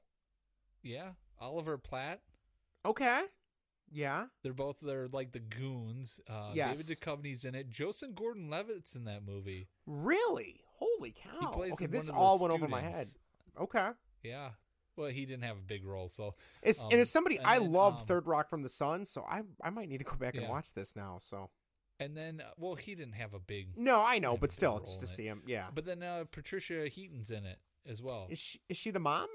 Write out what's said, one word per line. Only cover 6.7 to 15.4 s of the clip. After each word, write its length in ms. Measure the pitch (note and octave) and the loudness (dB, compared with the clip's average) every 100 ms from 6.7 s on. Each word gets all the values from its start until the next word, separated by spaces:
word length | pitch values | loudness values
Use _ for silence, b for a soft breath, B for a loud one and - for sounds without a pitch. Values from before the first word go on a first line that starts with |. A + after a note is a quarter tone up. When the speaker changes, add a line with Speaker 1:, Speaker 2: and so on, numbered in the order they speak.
| C#3+ | -2
Speaker 1:
David 180 | D#3 D#3+ | -6 -6
Duchovny's 460 | E3 C#3+ C#3+ B2+ C3 | -6 -6 -6 -6 -6
in 100 | B2+ | -8
it. 140 | C3+ | -8
Joseph 440 | A2+ D#3+ G#3 C#4 | -4 -4 -4 -10
Gordon-Levitt's 840 | G3+ A3+ A3 D#3 D#3 G#3+ G3+ - B2+ | -6 -4 -4 -4 -4 -4 -8 -8 -10
in 100 | A#2 | -8
that 180 | G#2 | -8
movie. 460 | G2+ G2+ G2 F#2+ G2 _ - | -6 -8 -6 -8 -10 _ -10
Speaker 2:
Really? 760 | D3 F3+ F4+ A#4 - G2 - _ _ | -2 2 4 2 0 -4 -14 _ _
Holy 360 | A4 A4+ - | 0 0 -2
cow. 280 | - - D#4+ | -10 -14 -6
Speaker 1:
He 80 | F4 | -2
plays 260 | E3+ F#3 | -2 -2
Speaker 2:
Okay, 120 | D#3 D#3+ | -2 0
Speaker 1:
one 60 | |
Speaker 2:
this 180 | A3 D#3 | 0 0
Speaker 1:
of 60 | D#3+ | 8
the 40 | |
Speaker 2:
all 180 | F#3+ F#3+ | 10 10
went 140 | F3 | 6
over 140 | E3 D3+ | 4 2
my 140 | B2+ | 0
head. 260 | D#3+ F3 A#2 | -2 -4 -6
Speaker 1:
students. 100 | - _ _ - - | -8 _ _ -20 -6
Speaker 2:
Okay. 320 | F#3+ A#3 F#3+ A#3+ _ _ | 0 2 0 -2 _ _
Speaker 1:
Yeah. 280 | A2+ B2+ C3+ G#2+ _ _ _ - | -10 -8 -10 -14 _ _ _ -8
Well, 140 | D3 | -6
he 160 | C3 C3+ | -4 -6
didn't 180 | C3 | -6